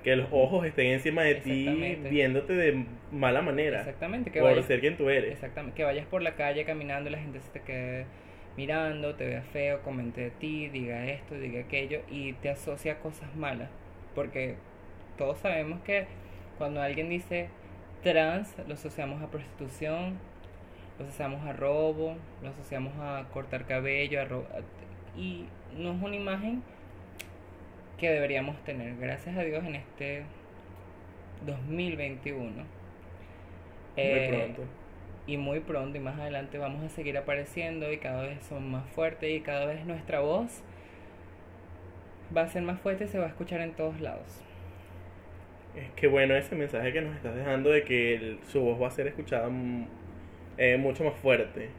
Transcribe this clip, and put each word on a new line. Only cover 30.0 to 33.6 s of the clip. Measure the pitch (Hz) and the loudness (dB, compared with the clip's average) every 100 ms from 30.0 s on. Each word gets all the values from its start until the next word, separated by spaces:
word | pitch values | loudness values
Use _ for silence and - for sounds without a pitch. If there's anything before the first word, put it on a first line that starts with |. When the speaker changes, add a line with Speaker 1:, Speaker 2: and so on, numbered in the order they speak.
| 143 143 147 - - - - - - - - - - - 151 | -6 -6 -8 -14 -16 -18 -16 -16 -16 -16 -16 -16 -16 -10 -8
Speaker 2:
dos | 139 | -6
mil | 131 160 180 156 | -4 -2 0 -2
veintiuno, | 143 131 143 139 117 107 | -4 -4 -6 -4 -4 -6
Speaker 1:
Muy | 151 - - - - - - - - - | -10 -12 -16 -16 -16 -16 -16 -16 -16 -16